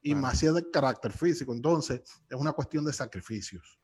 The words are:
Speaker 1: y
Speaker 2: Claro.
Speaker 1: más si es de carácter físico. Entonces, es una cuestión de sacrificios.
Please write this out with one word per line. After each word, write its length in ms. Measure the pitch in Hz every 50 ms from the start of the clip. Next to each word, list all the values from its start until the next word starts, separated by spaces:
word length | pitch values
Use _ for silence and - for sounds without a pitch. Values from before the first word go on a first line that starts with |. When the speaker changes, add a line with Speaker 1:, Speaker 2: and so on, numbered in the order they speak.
Speaker 1:
y 80 | _ 147
Speaker 2:
Claro. 100 | 147 143
Speaker 1:
más 160 | 135 127 117 -
si 60 | -
es 80 | 156 160
de 160 | 175 170 170
carácter 420 | - 160 139 131 117 - - 113
físico. 420 | 101 - 160 175 160 - 135 131 120
Entonces, 480 | 120 123 160 170 156 139 - 131 120 - - - _ _ _
es 80 | 127
una 140 | 127 143 156 147
cuestión 320 | - 135 - - 151 147
de 80 | 151 139
sacrificios. 880 | - - 107 - 98 - - 110 104 95 - 98 87 - - _ _